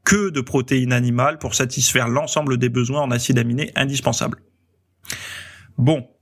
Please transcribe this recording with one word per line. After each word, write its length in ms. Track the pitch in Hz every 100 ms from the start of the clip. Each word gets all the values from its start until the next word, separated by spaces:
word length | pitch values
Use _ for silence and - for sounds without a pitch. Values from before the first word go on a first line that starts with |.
| -
que 240 | 202 196
de 120 | 160
protéines 520 | 139 139 127 135 123
animales 460 | 123 123 120 139 160
pour 160 | - -
satisfaire 540 | 131 - 127 127 117
l'ensemble 500 | 131 151 156 143 123
des 100 | 123
besoins 320 | 123 120 147
en 80 | 135
acides 300 | 120 - 120
aminés 320 | 117 123 156 -
indispensables. 640 | 139 139 - 117 - - _ _ _ _ _ _ - - - - - - - -
Bon. 280 | 127 151 - _